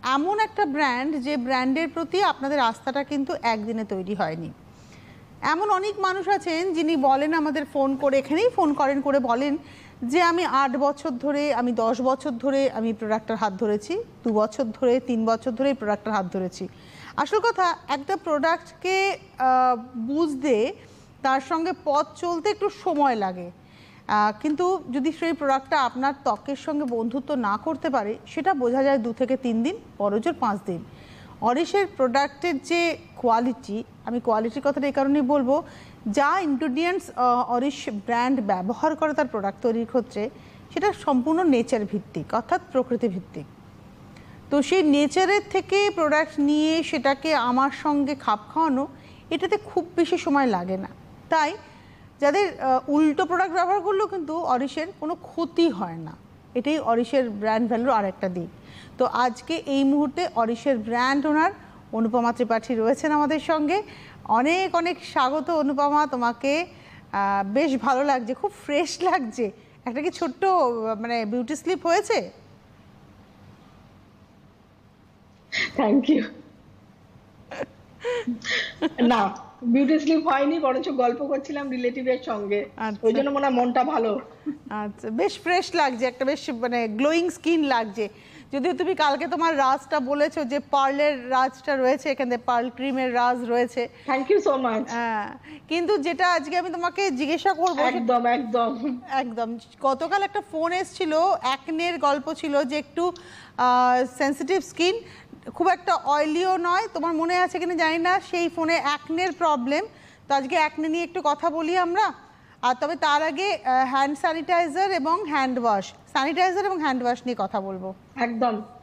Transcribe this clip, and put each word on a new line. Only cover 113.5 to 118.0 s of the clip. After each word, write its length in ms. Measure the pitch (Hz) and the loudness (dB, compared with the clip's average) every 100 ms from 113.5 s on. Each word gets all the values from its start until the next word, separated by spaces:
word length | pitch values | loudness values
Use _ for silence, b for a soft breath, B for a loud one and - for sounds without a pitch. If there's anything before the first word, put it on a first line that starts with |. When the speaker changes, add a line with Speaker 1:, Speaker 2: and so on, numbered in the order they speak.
| 349 | -2
Speaker 1:
আহ, 240 | - 254 262 | 0 2 2
hand 300 | 269 277 294 | 2 0 0
sanitizer 760 | 349 320 302 349 339 294 392 | -2 -2 0 2 2 0 0
এবং 340 | 370 285 349 370 | 0 0 -2 0
hand 320 | 294 262 254 | 0 0 0
wash, 260 | 233 202 190 | 2 0 -2
sanitizer 800 | - - 285 277 330 370 370 403 | -14 -6 -2 0 2 2 2 -2
এবং 140 | 381 | 0
hand 240 | 294 262 | 0 0
wash 160 | 247 247 254 | 0 -2 -4
নিয়ে 100 | 233 | -4
কথা 220 | 190 208 | -2 -4
বলবো। 320 | 196 190 190 190 | -6 -8 -10 -12